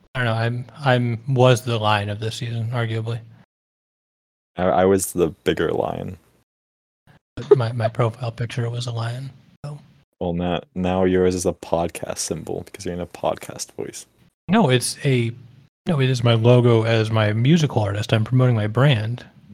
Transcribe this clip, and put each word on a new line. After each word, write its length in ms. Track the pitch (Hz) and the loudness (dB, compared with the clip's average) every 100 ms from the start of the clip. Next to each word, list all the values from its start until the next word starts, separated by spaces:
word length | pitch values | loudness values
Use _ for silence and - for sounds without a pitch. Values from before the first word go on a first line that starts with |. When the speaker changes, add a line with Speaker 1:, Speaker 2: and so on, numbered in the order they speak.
| _ | _
Speaker 1:
I 100 | 131 | -4
don't 20 | 120 | -2
know. 60 | |
I'm, 320 | 113 117 120 131 - | -2 -2 -4 -10 -4
I'm, 560 | 143 123 120 113 135 | 0 2 0 -4 -2
was 280 | 135 127 120 | 4 4 4
the 160 | 120 117 | 0 -2
lion 300 | 107 107 101 | 0 0 -2
of 120 | 104 | -6
this 160 | 113 - | -8 -8
season, 340 | 117 117 113 | -8 -6 -6
arguably. 500 | 123 113 113 113 117 - - _ _ _ _ _ _ _ _ _ _ _ - | -4 -4 -4 -6 -8 -12 -20 _ _ _ _ _ _ _ _ _ _ _ -4
Speaker 2:
I, 80 | |
I 200 | 90 73 92 | 0 4 4
was 260 | 98 - | 4 0
the 160 | 90 82 | -2 -2
bigger 420 | - - 160 170 | -2 -2 0 0
lion. 480 | - - - - 92 _ _ _ _ _ _ _ _ _ _ _ - | -2 -4 -6 -10 -14 _ _ _ _ _ _ _ _ _ _ _ -4
Speaker 1:
But 200 | - 135 | 4 4
my, 160 | 113 | 2
my 160 | 120 110 | -2 -4
profile 440 | - 120 - 117 | 0 -2 -2 -8
picture 360 | - 117 - 117 | -8 -8 -6 -6
was 160 | 120 120 | -6 -8
a 60 | |
lion. 380 | 117 117 123 135 - _ _ | -6 -6 -8 -12 -18 _ _
So. 140 | 147 147 _ _ _ - | -16 -16 _ _ _ -10
Speaker 2:
Well, 140 | 90 | -6
now, 280 | 87 90 87 - | -4 -4 -4 -6
now 300 | 92 90 92 | -6 -2 0
yours 300 | 92 92 90 | 2 2 2
is 120 | 92 90 | 0 -4
a 60 | |
podcast 680 | 82 - 82 85 - - - | -6 -4 -4 -4 -8 -12 -8
symbol 440 | - 80 87 90 | -8 -8 -8 -10
because 200 | - - | -12 -14
you're 100 | 95 | -10
in 60 | 87 | -8
a 60 | 87 | -10
podcast 640 | - 78 - - - - | -6 -4 -4 -8 -14 -14
voice. 340 | - - - - _ _ _ - | -12 -12 -14 -20 _ _ _ -2
Speaker 1:
No, 200 | 208 160 | 2 4
it's 300 | 127 - - 143 | 2 0 -4 0
a, 240 | 127 117 - - _ _ _ - | 0 -2 -6 -16 _ _ _ -4
no, 140 | 151 | 0
it 100 | 131 | 0
is 140 | 127 | 2
my 100 | 117 | 2
logo 480 | 117 117 123 120 113 | 4 6 6 6 4
as 280 | 110 113 110 | 4 2 2
my 220 | 113 107 | 2 0
musical 500 | 107 127 170 143 - | 2 2 4 2 2
artist. 300 | 101 101 110 | 2 0 0
I'm 120 | 113 | 0
promoting 320 | 107 127 127 117 | 2 2 2 2
my 100 | 107 | 0
brand. 580 | 110 143 120 110 120 - _ - | 2 2 2 -2 -8 -12 _ -20